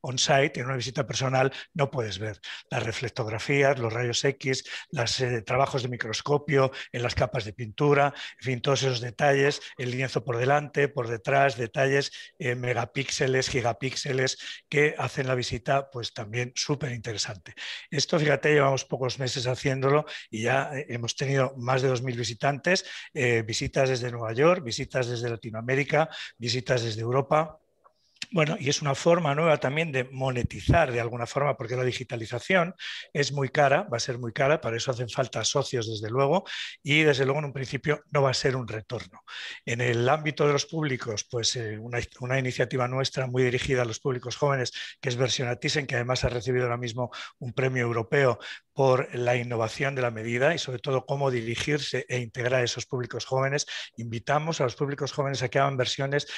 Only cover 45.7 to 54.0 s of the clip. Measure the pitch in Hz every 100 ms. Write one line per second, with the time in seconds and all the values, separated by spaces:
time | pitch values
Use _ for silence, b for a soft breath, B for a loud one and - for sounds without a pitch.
45.7 | 156 131 123 120 127 127 120 131 123 123
46.7 | 120 123 117 120 B B - 123 135 131
47.7 | 127 117 117 113 151 131 117 B B _
48.7 | - 135 127 127 123 123 123 120 113 110
49.7 | - 139 135 123 110 113 120 147 165 -
50.7 | 123 143 131 - 139 139 123 113 117 -
51.7 | 147 135 127 - 127 117 127 123 127 120
52.7 | 120 - 127 117 117 - 131 135 143 -
53.7 | B B -